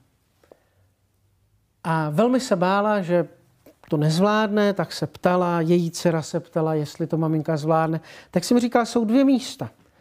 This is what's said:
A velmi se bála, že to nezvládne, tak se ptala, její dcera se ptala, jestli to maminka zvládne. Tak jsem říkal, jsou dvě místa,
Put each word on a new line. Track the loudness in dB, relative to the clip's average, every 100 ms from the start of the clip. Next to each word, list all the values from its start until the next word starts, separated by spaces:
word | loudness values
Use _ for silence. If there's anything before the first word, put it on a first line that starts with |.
| _ _ _ _ _ -20 _ _ _ _ _ _ _ _ _ _ _ _
A | -4 -2 0
velmi | 0 2 0
se | 0 0
bála, | 2 2 0 0
že | 0 0 -2 -8 _ _ -20 _ -4
to | 0
nezvládne, | 2 2 2 2 0 2 0
tak | 0 -4
se | -6 -8
ptala, | -2 0 2 0 0
její | 2 2 0
dcera | -2 -2 -2
se | -4 -8
ptala, | -6 -4 -2
jestli | -2 -4 -6 -4
to | -2
maminka | 0 -2 -2 -2
zvládne. | 0 0 0 -4 -8 -20 -6
Tak | -6
jsem | 0 0
říkal, | 2 0 0
jsou | -2
dvě | 2 2
místa, | 4 2 -2 -10 -14 -14 _ _